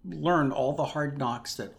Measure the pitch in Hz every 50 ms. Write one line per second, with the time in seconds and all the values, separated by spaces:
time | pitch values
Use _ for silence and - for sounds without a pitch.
0 | - 180 165 151 147 170 175 160 143 131 - - 131 135 143 156 139 - - 151
1 | 147 143 139 139 131 117 120 120 - - - - 101 98 -